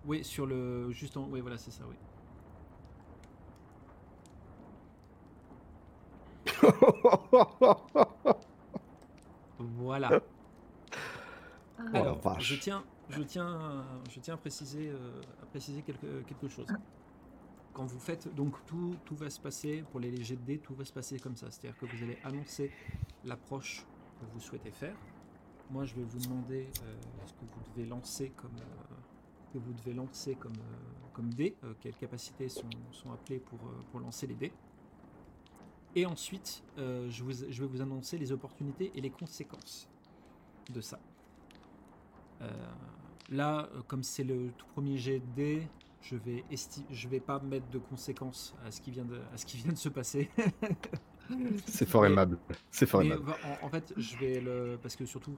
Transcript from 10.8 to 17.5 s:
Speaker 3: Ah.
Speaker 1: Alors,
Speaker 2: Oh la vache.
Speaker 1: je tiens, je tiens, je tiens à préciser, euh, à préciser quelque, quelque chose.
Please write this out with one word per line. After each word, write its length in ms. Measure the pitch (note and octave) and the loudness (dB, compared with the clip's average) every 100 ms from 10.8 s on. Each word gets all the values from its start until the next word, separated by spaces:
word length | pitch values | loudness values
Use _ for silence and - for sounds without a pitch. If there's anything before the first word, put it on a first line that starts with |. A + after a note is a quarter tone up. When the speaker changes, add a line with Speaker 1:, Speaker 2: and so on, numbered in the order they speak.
| - - - - - - - - - - | -10 -8 -8 -8 -12 -14 -16 -18 -18 -10
Speaker 3:
Ah. 40 | A#3 | 2
Speaker 1:
Alors, 240 | G#3+ D#3 - | 4 4 4
Speaker 2:
Oh 60 | G2 | 2
la 40 | |
vache. 100 | - | 2
Speaker 1:
je 100 | - C#3 | 0 0
tiens, 240 | G3 G3 - - - | -2 -4 -6 -16 -8
je 140 | D3 | -4
tiens, 640 | C#3+ F3+ F3 E3 D#3 C#3 C3 B2+ B2+ | -4 -2 -2 -4 -4 -6 -8 -10 -12
je 100 | B2+ | -12
tiens 140 | B2 | -10
à 20 | E3 | -8
préciser, 520 | D3+ C3 C#3 D3 D3+ | -8 -8 -8 -6 -6
euh, 300 | C#3 B2 B2+ - - | -6 -8 -10 -12 -16
à 40 | - | -10
préciser 360 | C#3 C3+ C#3+ | -10 -6 -8
quelque, 400 | D3 C3 D3 C#3 | -6 -8 -6 -6
quelque 260 | B2 C3+ C#3 | -8 -6 -6
chose. 180 | - A#2 G3 - - - - - - - | -6 -4 -4 -6 -20 -20 -20 -20 -20 -20